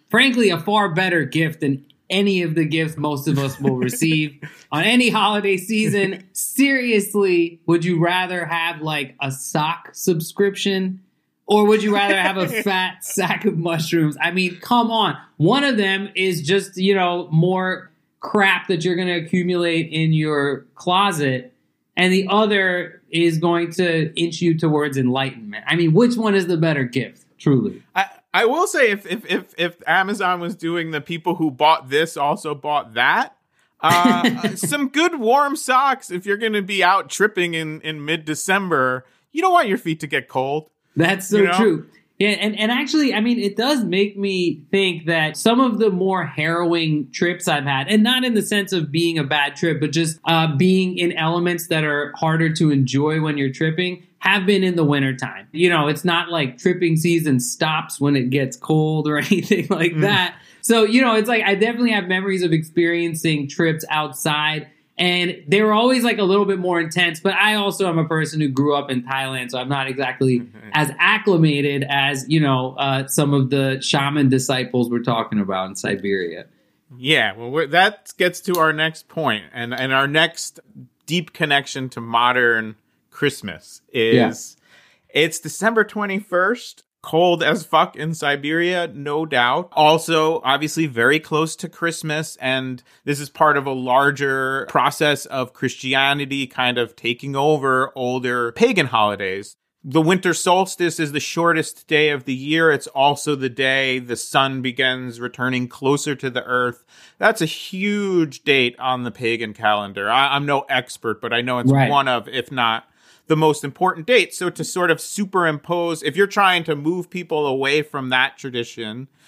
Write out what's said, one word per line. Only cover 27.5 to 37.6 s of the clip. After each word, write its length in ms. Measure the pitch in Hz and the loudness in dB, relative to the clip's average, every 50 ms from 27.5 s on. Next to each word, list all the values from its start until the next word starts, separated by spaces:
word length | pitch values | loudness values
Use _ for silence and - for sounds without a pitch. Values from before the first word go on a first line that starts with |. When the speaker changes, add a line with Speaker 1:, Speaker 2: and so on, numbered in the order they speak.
| 139 123 107 98 - - _ _ - | 2 2 2 -2 -6 -10 _ _ -2
Speaker 2:
I, 100 | 185 196 - - - _ _ - | -2 -2 -2 -4 -20 _ _ 0
I 120 | 180 226 | 2 2
will 200 | 226 269 320 370 | 2 2 2 0
say, 240 | 392 - 320 269 220 | 0 2 4 4 4
if, 140 | 202 202 - | 2 0 -4
if, 240 | 170 180 - - - | -6 -8 -8 -4 -4
if, 240 | 180 180 185 - - - | -4 -4 -4 -8 -6 -4
if 180 | 170 175 170 - - | -4 -4 -4 -6 -2
Amazon 540 | - 165 185 185 190 208 196 196 180 180 175 | 0 2 2 2 0 -2 -2 0 0 0 -2
was 160 | 170 170 170 | -2 -6 -8
doing 340 | 165 160 165 170 175 165 160 | -6 -4 -4 -2 -2 -4 -4
the 100 | 160 147 | -6 -6
people 340 | 139 - 170 170 - 175 165 | -6 -6 -8 -6 -2 -4 -2
who 160 | 165 160 156 | 0 -2 -2
bought 380 | 131 123 147 151 160 - 135 127 | 0 2 4 4 4 2 0 0
this 260 | 135 147 165 160 - 160 | 0 0 0 0 -2 -2
also 380 | 143 147 156 156 - 156 147 | -2 -2 -2 -2 -4 -8 -8
bought 380 | 135 - 147 147 143 - 117 110 | -6 -4 -2 -2 -2 -2 -4 0
that, 400 | 117 123 143 165 214 262 - _ _ _ _ _ _ _ _ _ - | 2 2 4 4 2 0 -4 _ _ _ _ _ _ _ _ _ -2
uh, 720 | - 160 175 175 175 254 - - 233 247 240 - 226 - - | 2 4 4 6 6 4 2 2 2 0 -2 0 -4 -6 -4
Speaker 1:
<laughs> 0 | |
Speaker 2:
some 320 | - - - 294 294 285 262 | -4 -6 -4 -2 -2 -4 -2
good 320 | - 285 330 359 349 285 | 0 0 0 0 0 -2
warm 380 | 226 220 247 285 294 285 285 311 | 0 2 2 4 2 2 -2 -6
socks 520 | - - 254 254 277 277 262 254 - - | -2 0 0 2 2 2 0 -2 -6 -10
if 160 | 180 180 185 | -10 -8 -4
you're 120 | 202 202 208 | -4 -4 -2
gonna 240 | 233 220 214 208 | -2 -2 -2 -2
be 200 | 196 185 202 190 | -4 -4 -2 2
out 280 | 180 175 196 190 160 139 | 4 4 4 2 0 -4
tripping 440 | - - 240 226 - 185 175 170 170 | -2 0 0 0 0 0 -2 -2 -2
in, 260 | 160 | -4